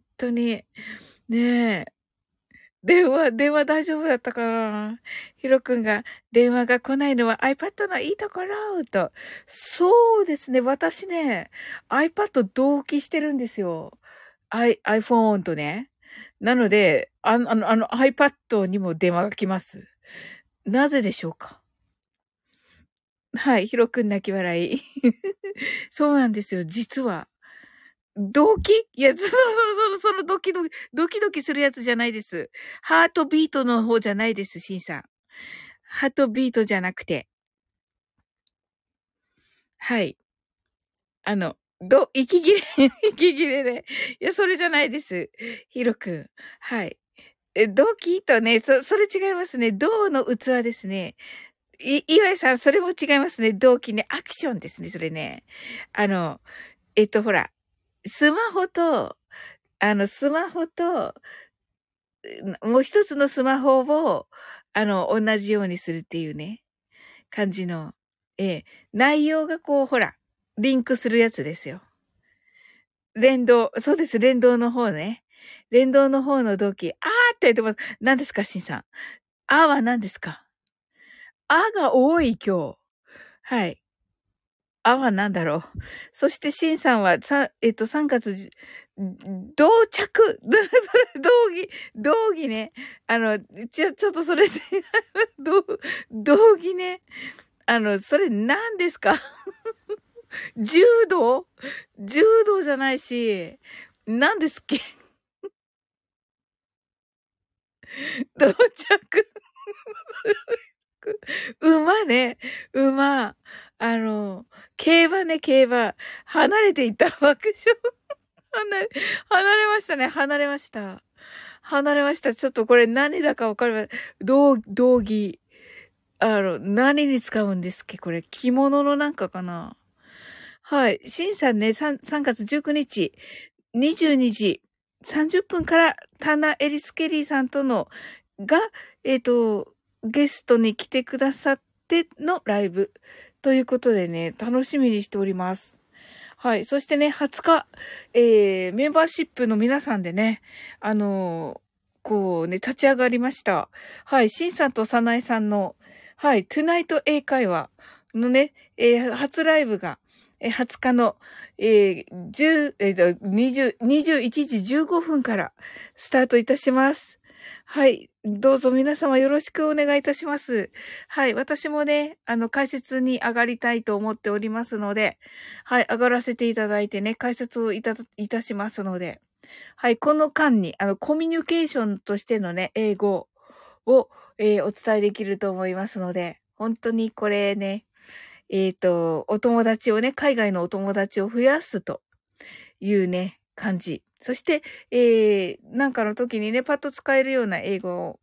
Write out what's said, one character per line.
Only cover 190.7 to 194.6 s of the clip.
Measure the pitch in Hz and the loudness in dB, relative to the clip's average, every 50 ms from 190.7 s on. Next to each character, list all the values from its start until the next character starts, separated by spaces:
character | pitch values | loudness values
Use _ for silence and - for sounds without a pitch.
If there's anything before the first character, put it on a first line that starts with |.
| - 190 196 196 196 | -4 -4 -4 -2 -2
達 | 202 196 196 - 208 | -2 -2 -4 -2 -4
を | 190 214 | -4 -2
増 | 226 240 | 0 2
や | 247 262 285 311 | 2 2 2 2
す | 330 - - 196 | -2 -6 -10 -10
と | - - - - _ _ _ _ _ _ _ - - - - - - - _ - | -8 -10 -12 -12 _ _ _ _ _ _ _ -20 -20 -20 -20 -20 -20 -20 _ -8
い | - 196 208 | -4 0 0
う | 196 185 180 | 2 2 0
ね、 | 180 180 185 190 - _ _ _ _ | -2 -4 -4 -6 -10 _ _ _ _
感 | - - - 190 175 | -8 -6 -4 -4 -4
じ。 | - 175 156 - _ _ _ _ | -6 -8 -10 -10 _ _ _ _
そ | - - 254 | -8 -8 -8
し | - | -6
て、 | - - 320 302 | -2 -2 -2 -2